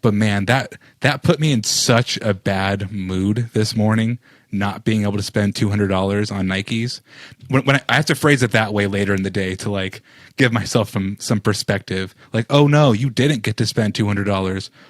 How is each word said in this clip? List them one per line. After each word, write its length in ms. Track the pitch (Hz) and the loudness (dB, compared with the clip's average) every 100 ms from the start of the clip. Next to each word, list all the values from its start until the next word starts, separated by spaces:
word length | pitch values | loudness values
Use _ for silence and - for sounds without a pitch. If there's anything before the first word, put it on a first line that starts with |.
But 120 | 117 | 2
man, 320 | 104 110 101 | 2 0 0
that, 280 | 98 127 123 - _ _ | 2 0 0 -12 _ _
that 200 | 131 139 | -2 0
put 160 | - 160 | 0 2
me 120 | 156 | 2
in 120 | 131 | 0
such 540 | 107 - - 117 123 - | 0 -2 2 2 2 -4
a 120 | 110 | -2
bad 580 | 95 - 95 98 98 98 | -2 -2 -2 0 -2 -4
mood 580 | 101 92 92 95 107 117 | -8 -6 -2 0 0 -2
this 220 | - 107 | -2 0
morning, 440 | 110 107 110 113 120 _ _ _ | 0 2 2 0 -4 _ _ _
not 320 | 101 101 - | -4 -4 -2
being 200 | - 110 | -2 0
able 140 | 104 104 | 0 -2
to 60 | |
spend 320 | 101 - 101 | -4 -2 -2
two 140 | - 107 | 0 -2
hundred 180 | 104 101 | 0 0
dollars 440 | 95 98 101 107 | 0 0 0 -2
on 160 | 101 95 | -4 -2
Nikes. 540 | 95 95 117 117 - _ - - - - | -2 -4 -4 -4 -8 _ -20 -20 -20 -2
When, 140 | 131 | 0
when 100 | 135 139 | 2 0
I, 40 | - | 2
I 80 | |
have 120 | 123 151 | 0 2
to 80 | |
phrase 260 | 147 151 143 | 0 2 4
it 80 | 120 | 4
that 220 | 110 107 | 2 0
way 140 | 104 101 | 0 0
later 260 | 98 101 | 0 0
in 100 | 98 | 0
the 60 | 95 | -2
day 260 | 95 95 | -2 -4
to, 140 | 92 - | -4 -6
like, 320 | 101 95 - _ - - - | -4 -6 -10 _ -20 -20 0
give 140 | 127 | 2
myself 380 | 113 95 123 101 | 2 0 -2 -2
some, 280 | - 95 101 | -2 -4 -6
some 200 | - 110 | -2 -2
perspective. 760 | 104 104 - 101 - 92 95 _ - | 0 -2 -2 -4 -4 -8 -8 _ -6
Like, 140 | 113 113 | -4 2
Oh 180 | 143 147 | 4 6
no, 240 | 147 147 | 6 4
you 160 | 107 135 | 4 0
didn't 340 | 117 131 143 | 0 0 0
get 140 | 107 107 | -2 -2
to 80 | |
spend 280 | 110 - 107 | -2 0 -2
two 120 | 101 104 | 0 -2
hundred 180 | 101 | 0
dollars. 460 | 101 98 95 95 - _ | 0 -2 -2 -4 -8 _